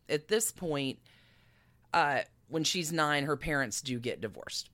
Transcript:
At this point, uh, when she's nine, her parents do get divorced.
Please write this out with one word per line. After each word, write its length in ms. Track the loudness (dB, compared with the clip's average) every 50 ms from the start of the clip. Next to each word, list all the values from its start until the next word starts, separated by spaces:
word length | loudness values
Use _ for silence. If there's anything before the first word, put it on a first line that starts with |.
| _ -2
At 200 | -2 -2 0 0
this 240 | 0 0 0 0
point, 460 | -4 -4 -4 -2 -2 0 -2 -2 -4 -6 -12 -20 -20 -20 _ _ _ -20 _ _ _ _ _ _ _ _ _ _
uh, 280 | 4 4 4 4 4 2 0 -2 _ _ _ -4
when 140 | -2 0
she's 300 | 0 0 0 0 -2 0
nine, 320 | 2 2 4 4 4 2 2
her 120 | 0 0
parents 440 | 0 0 0 0 0 0 0 -4 -6
do 180 | -4 -4 -4 -2
get 220 | -2 -4 -4 -4
divorced. 500 | -6 -8 -8 -10 -12 -8 -8 -8 -8 -6